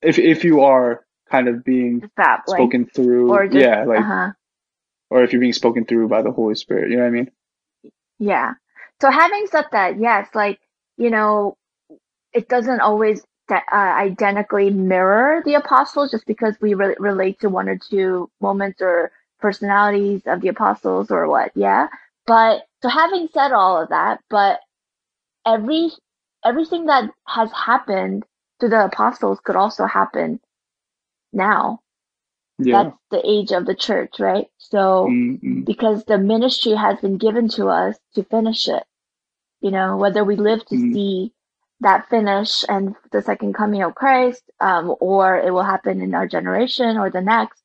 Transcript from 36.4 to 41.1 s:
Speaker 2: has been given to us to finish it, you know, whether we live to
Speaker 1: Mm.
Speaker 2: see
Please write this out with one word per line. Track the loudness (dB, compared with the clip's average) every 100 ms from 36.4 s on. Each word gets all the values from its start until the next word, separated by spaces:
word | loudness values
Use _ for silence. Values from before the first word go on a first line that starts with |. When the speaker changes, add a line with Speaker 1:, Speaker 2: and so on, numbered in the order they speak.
| 0 -2 -2
Speaker 2:
has | 0 0 -2
been | -2 0
given | 0 0 -2
to | -2 -2
us | 0 -2 -6 _
to | -8
finish | -2 -2 -2 -2 -4
it, | -4 -8 _ _ _ _ _ _ _
you | -4
know, | -2 -2 0
whether | 0 0
we | 0 0
live | 0 0 -2
to | -2
Speaker 1:
Mm. | -2
Speaker 2:
see | -2 -2